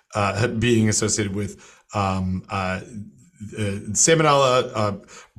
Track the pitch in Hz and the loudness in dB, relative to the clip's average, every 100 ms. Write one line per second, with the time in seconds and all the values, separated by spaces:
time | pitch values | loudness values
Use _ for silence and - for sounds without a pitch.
0 | _ 107 101 98 120 113 120 113 110 101 | _ -2 -2 0 -2 0 2 4 2 2
1 | 107 - 101 98 98 - - - _ 104 | -2 -2 -4 -4 -8 -10 -20 -20 _ -2
2 | 95 95 92 92 - 98 92 92 - 104 | -2 -2 -2 -4 -6 -6 -4 -6 -10 -16
3 | 98 - _ - 104 - 104 101 - 101 | -18 -20 _ -18 -14 -6 -6 -6 -4 0
4 | - 160 156 143 131 127 113 110 104 95 | 4 4 6 4 4 2 0 -2 -2 -4
5 | - - - | -12 -20 -14